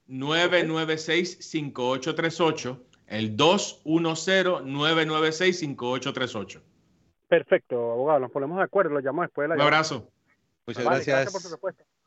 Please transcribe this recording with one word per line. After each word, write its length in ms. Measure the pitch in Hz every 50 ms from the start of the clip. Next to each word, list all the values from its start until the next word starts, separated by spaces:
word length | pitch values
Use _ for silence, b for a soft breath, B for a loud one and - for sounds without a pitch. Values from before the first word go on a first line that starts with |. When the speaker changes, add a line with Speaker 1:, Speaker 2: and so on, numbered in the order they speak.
| _
Speaker 1:
nueve 560 | - 131 131 135 147 160 165 180 180 180 170 165
nueve 320 | 160 160 160 160 156 156
seis, 400 | 156 - 165 160 180 190 180 - -
cinco 480 | - - - 156 147 135 - 131 123 123
ocho 260 | 131 135 - 165 151
tres 240 | 170 165 165 160 -
ocho. 420 | 170 156 156 - - 123 135 - - _ _ _ _
El 280 | - 104 110 110 110 107
dos 460 | 110 147 165 196 202 - - - - -
uno 320 | 156 160 165 170 160 160
cero, 460 | 160 - 190 190 190 180 185 175 143 135
nueve 420 | 135 139 143 147 160 165 165 160
nueve 280 | 156 156 156 156 156 160
seis, 260 | 160 185 185 180 180
cinco 320 | 160 143 131 - 123 123
ocho 220 | 127 135 131 139 -
tres 220 | 127 127 117 -
ocho. 260 | 104 95 - - - _ _ _ _ _ _ _ _ _ _ _ _ _
Speaker 2:
Perfecto, 480 | - 175 165 - - 143 - - - 127 120 117 117
abogado. 280 | 117 123 135 156 151 135
Nos 100 | 127 120
ponemos 260 | - 147 135 147 175
de 60 | 190 185
acuerdo. 320 | 185 - 196 180 156 147
La 60 | 139
llamo 220 | 131 165 151 175 170
después 200 | - - 143 143
de 60 | 156
la 60 | 165
Speaker 1:
Un 40 | 143
Speaker 2:
llamada. 180 | 147 147 151
Speaker 1:
abrazo. 320 | 156 151 151 143 117 - - _ _ _ _ _ _ _ _ _ _ -
Speaker 3:
Muchas 200 | 120 113 123 123
Speaker 2:
Vale, 100 | 156 180
Speaker 3:
gracias. 180 | - - 147 135
Speaker 2:
gracias 180 | 135 135 196 190
por 80 | 190
su 80 | 180 180
respuesta. 340 | 160 - - 185 - _ _ _ _ _ _